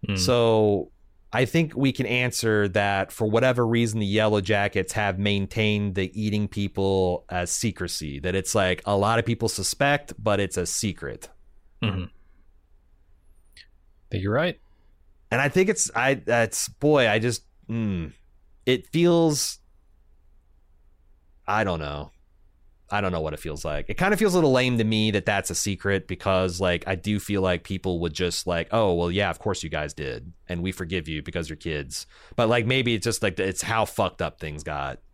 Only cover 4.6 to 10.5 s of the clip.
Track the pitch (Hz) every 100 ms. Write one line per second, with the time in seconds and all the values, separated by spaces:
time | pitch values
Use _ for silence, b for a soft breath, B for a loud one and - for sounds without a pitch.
4.6 | 101 101 90 - 104 95 104 101 98 -
5.6 | 107 104 104 95 92 107 107 104 104 -
6.6 | 98 - 95 98 92 90 - 90 87 -
7.6 | 117 - 87 - 78 69 87 92 92 110
8.6 | 92 90 - 101 101 113 117 117 113 -
9.6 | 95 - 143 143 - - 107 101 98